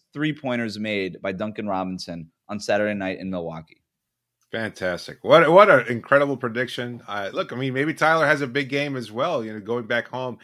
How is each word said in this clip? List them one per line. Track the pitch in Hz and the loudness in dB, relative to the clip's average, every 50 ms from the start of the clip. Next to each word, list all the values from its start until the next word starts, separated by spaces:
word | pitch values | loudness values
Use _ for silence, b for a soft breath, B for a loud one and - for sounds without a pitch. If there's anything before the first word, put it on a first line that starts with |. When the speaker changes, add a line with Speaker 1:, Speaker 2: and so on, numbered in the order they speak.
| _ _ - | _ _ -6
Speaker 1:
three-pointers | 143 151 156 143 - - 127 123 120 117 107 101 107 | -4 -4 -4 -4 -4 -4 -4 -2 -2 -4 -4 -6 -6
made | 107 107 104 98 92 90 82 - | -4 -2 -2 -2 -2 -4 -6 -6
by | 98 98 | -6 -6
Duncan | 95 90 107 107 104 120 107 104 | -4 -4 -6 -6 -6 -6 -4 -4
Robinson | 95 92 95 92 92 92 - 87 85 82 78 - _ _ _ - | -2 -2 -4 -4 -6 -8 -10 -10 -12 -12 -14 -16 _ _ _ -12
on | 104 101 | -10 -6
Saturday | - - 104 104 107 107 104 | -2 0 0 0 0 0 -2
night | 98 95 92 95 - | -4 -4 -6 -6 -6
in | 95 95 | -8 -8
Milwaukee. | 92 87 85 80 80 82 80 _ _ _ _ _ _ _ _ _ _ _ _ _ _ _ _ _ | -6 -6 -6 -8 -10 -12 -14 _ _ _ _ _ _ _ _ _ _ _ _ _ _ _ _ _
Speaker 2:
Fantastic. | - 113 110 101 - - 95 90 87 85 - - - - | -8 -6 -6 -6 -6 -4 -4 -4 -4 -4 -8 -12 -14 -4
What, | - 110 147 170 156 151 | 4 6 8 8 8 10
what | 170 196 214 196 | 10 10 10 10
an | 151 127 104 120 | 8 6 4 2
incredible | 120 110 - - 139 143 143 143 135 | -4 -4 0 4 4 4 4 2 -2
prediction. | 120 127 117 110 123 123 120 - 131 120 120 120 117 - | -4 -4 -4 -2 -4 -4 -4 -6 -8 -8 -8 -10 -12 -12
Uh, | 101 101 101 98 95 | -10 -8 -6 -6 -6
look, | - 175 180 - | -6 -6 -6 -6
I | 123 | -6
mean, | 123 135 131 127 | -6 -4 -2 -2
maybe | 135 147 160 | -2 -2 -2
Tyler | 147 - 156 156 165 160 147 | 0 2 2 4 4 4 4
has | 147 151 139 | 2 2 0
a | 143 | -2
big | 120 120 143 139 123 | -4 -4 -4 -4 -2
game | 143 139 147 143 135 | -2 -4 -2 -4 -6
as | 127 113 104 | -8 -8 -8
well, | 107 120 147 180 160 123 110 | -6 -4 -4 -2 -2 -4 -6
you | 110 | -6
know, | 107 107 | -10 -8
going | 95 110 120 123 110 | -6 -4 -4 -4 -2
back | 104 120 117 - - | -2 -2 -2 -2 -4
home | 123 127 127 123 110 - | -8 -8 -8 -8 -10 -12